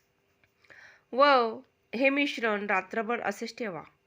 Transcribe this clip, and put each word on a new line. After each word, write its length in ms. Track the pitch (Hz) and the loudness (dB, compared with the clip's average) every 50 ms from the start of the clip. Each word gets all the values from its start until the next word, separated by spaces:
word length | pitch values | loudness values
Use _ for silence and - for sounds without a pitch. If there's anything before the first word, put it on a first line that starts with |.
| _ _ _ _ _ _ _ _ _ _ _ _ _ - - - - - _ _ _ - | _ _ _ _ _ _ _ _ _ _ _ _ _ -20 -20 -20 -20 -20 _ _ _ -4
व 120 | - 240 285 294 277 254 233 226 226 254 - _ _ _ _ _ - | 2 4 6 6 6 6 4 0 -4 -8 -14 _ _ _ _ _ -2
हे 140 | 226 269 269 | 0 2 2
मिश्रण 560 | 277 285 285 285 - - 226 226 208 202 208 | 2 2 0 -2 -2 -2 -2 -2 -2 -2 -2
रात्रभर 540 | 208 202 190 185 - - 226 220 214 240 226 | -2 -2 -2 -2 -4 -6 -6 -4 -4 -4 -4
असेच 360 | - - 202 - 233 220 - - | -4 -6 -6 -8 -10 -12 -10 -10
ठेवा. 240 | 240 208 175 147 147 - _ _ _ | -10 -10 -10 -12 -14 -18 _ _ _